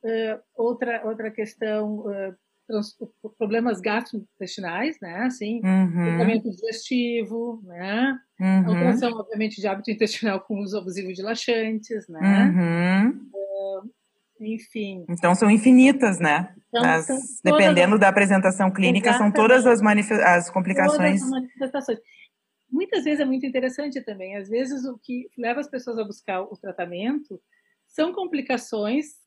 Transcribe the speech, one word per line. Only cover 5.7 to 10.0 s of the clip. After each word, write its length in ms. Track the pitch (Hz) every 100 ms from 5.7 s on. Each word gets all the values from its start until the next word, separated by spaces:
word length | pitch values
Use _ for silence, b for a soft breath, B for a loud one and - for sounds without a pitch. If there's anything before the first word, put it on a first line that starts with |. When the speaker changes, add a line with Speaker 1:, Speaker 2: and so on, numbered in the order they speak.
| 190 185 170 170
Speaker 1:
tratamento 440 | 165 180 226 226
digestivo, 1120 | 180 226 220 - 247 240 233 202 226 233 226 185
né, 520 | 175 185 214 262 254 _ _
Speaker 2:
Uhum. 280 | 185 190 175
Speaker 1:
alteração, 420 | 180 175 240 247 226
obviamente, 400 | 208 214 220 214
de 80 | 202
hábito 240 | 196 208
intestinal 480 | 214